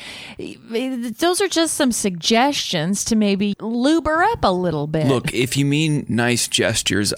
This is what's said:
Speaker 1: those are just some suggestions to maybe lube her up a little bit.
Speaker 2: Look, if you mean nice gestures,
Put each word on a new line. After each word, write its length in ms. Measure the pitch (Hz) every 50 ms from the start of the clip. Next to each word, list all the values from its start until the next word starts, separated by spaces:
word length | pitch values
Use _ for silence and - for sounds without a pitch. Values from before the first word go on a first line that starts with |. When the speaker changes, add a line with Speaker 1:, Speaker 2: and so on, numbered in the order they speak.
| - - - - - - - -
Speaker 1:
those 1000 | - 80 - - - - 226 226 262 262 262 240 240 247 220 - 330 349 359 349
are 80 | 403 370
just 260 | - 330 330 302 -
some 160 | - 302 254
suggestions 540 | 214 - - 202 180 165 - - 226 226 254
to 720 | 285 285 - - - 190 165 151 175 202 - - - 226
maybe 380 | 214 214 202 196 185 208 208 196 -
lube 480 | - 220 233 240 247 285 320 330 269
her 160 | 302 311 330 359
up 180 | 427 466 - -
a 100 | 214 185
little 340 | 180 180 175 156 147 147
bit. 200 | 156 156 160 156
Speaker 2:
Look, 260 | 135 135 120 - - -
if 240 | 110 131 123 -
you 80 | 139 143
mean 400 | 139 143 151 160 156 151 139 - -
nice 360 | 110 113 120 120 123 117 -
gestures, 680 | - - - 104 87 110 - - - - 98 104 92 -